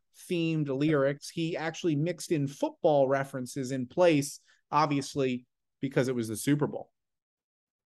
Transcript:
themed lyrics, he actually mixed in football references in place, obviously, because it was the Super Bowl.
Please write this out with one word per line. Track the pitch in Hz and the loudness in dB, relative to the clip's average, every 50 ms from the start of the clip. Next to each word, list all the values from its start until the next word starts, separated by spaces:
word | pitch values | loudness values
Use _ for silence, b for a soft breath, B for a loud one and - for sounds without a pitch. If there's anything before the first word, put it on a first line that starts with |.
| _ _ _ - - - | _ _ _ -20 -8 -4
themed | 185 170 165 165 160 156 151 143 | -2 0 0 0 0 0 0 -2
lyrics, | 131 135 147 160 156 139 135 139 143 143 - - | 0 0 2 2 2 4 2 2 0 -4 -8 -10
he | - 170 165 160 170 | -6 -4 -4 -4 -4
actually | 135 156 165 160 - - 175 151 | -4 -6 -6 -6 -4 -2 0 0
mixed | 139 156 175 175 - - - | 0 0 -2 -4 -6 -4 -2
in | 175 147 143 139 | -2 0 0 -2
football | 143 - - 311 - _ - 160 151 143 135 | -2 -4 -4 -4 -2 _ 2 4 4 4 4
references | 131 139 135 135 139 - 131 127 123 - 147 131 123 | 4 2 0 0 -4 -8 -10 -10 -8 -8 -8 -6 -4
in | 139 131 123 | -4 -6 -6
place, | 123 - 175 180 175 156 143 139 143 - - _ _ _ _ _ _ | -4 0 4 4 6 6 4 2 -2 -8 -14 _ _ _ _ _ _
obviously, | - 147 156 151 143 139 135 - - 147 135 131 123 123 - _ _ _ _ _ _ _ | 2 2 2 2 2 -2 -2 -4 -2 -2 0 0 -2 -4 -8 _ _ _ _ _ _ _
because | - 139 - 147 127 127 | -8 -2 0 0 0 2
it | 131 | 0
was | 120 113 110 | -2 -4 -4
the | 110 | -6
Super | 107 - 139 147 147 147 | -4 0 0 0 0 0
Bowl. | 107 110 - - - _ _ _ _ _ _ _ _ _ _ _ _ _ _ _ _ _ _ _ _ _ | -4 -4 -8 -14 -16 _ _ _ _ _ _ _ _ _ _ _ _ _ _ _ _ _ _ _ _ _